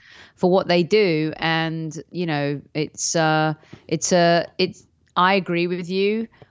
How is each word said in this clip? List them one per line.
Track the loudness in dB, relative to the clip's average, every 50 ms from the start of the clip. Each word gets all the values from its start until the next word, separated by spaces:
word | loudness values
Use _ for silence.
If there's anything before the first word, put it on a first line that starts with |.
| _ -20 -20 -20 -20 -20 _
for | -2 0 2
what | 2 2 2
they | 2 2 2 2
do. | 2 2 2 4 4 2 0 -2 -2 -4
And, | -4 -4 -2 -2 -2 -2 -2 -4 -6 -6 -8 -10 -12 -14 _
you | -8 -6 -4
know, | -2 -2 -2 -2 -2 -4 -6 -8 _ -6
it's, | -6 -6 -6 -6 -8 -6 -4 0
uh, | 0 2 2 2 2 0 0 -2 -4 _ -20 -20 -18 _
it's | -6 -6 -4 -2 2
a, | 2 4 4 4 4 2 0 -2 _ -2
it's, | -2 -2 -4 -8 -20 _ _ _ _ _ 0
I | 2 2 4 2
agree | 2 0 -2 -2 -2 -2 -2
with | -4 -6 -6 -4
you. | -2 0 0 0 0 -2 -4 -8 _ -20 -20 _